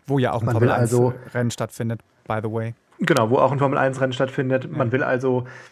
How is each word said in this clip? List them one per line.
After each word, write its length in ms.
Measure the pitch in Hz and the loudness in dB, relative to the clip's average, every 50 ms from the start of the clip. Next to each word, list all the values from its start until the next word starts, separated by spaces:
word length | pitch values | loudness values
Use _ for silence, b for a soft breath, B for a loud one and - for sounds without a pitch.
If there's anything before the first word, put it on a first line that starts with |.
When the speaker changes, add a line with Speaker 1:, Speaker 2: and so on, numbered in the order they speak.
| _ | _
Speaker 1:
Wo 140 | - 139 143 | -2 0 2
ja 140 | 123 120 - | 2 0 0
auch 80 | 117 | 0
ein 60 | 117 127 | 0 0
Speaker 2:
Man 120 | 123 110 | 2 4
will 100 | 117 120 | 4 4
also 280 | 107 - 120 110 120 123 | 4 2 2 2 4 4
Speaker 1:
Formel-eins-Rennen 540 | 123 127 123 123 - - - 123 123 120 | 2 2 0 -4 -10 -8 -4 -2 -2 -2
stattfindet, 500 | - - 120 110 - - 123 113 117 110 - _ _ _ _ - | -2 -4 -6 -6 -6 -6 -6 -6 -6 -8 -10 _ _ _ _ -4
by 120 | 110 110 104 | -4 -4 -4
the 80 | 113 | -4
way. 240 | 107 113 113 113 117 - _ _ _ - | -4 -4 -6 -6 -8 -12 _ _ _ -2
Speaker 2:
Genau, 300 | - 156 170 135 113 110 | 0 2 4 4 4 4
wo 80 | 123 143 | 4 4
auch 160 | 135 139 - | 4 4 2
ein 60 | 135 | 2
Formel-eins-Rennen 540 | 143 135 143 139 135 135 131 131 135 131 127 | 0 0 2 2 0 0 0 -2 -2 -2 -2
stattfindet. 520 | - 139 131 - - 135 127 131 131 123 | -2 -2 -2 -2 -2 -2 0 -2 -2 -2
Speaker 1:
Ja. 120 | - - - | -4 -4 -2
Speaker 2:
Man 140 | 131 120 | -2 0
will 120 | 117 131 147 | 0 0 0
also 420 | 127 131 127 131 131 127 127 123 127 B B B B | 0 -2 0 0 0 0 0 -2 -6 B B B B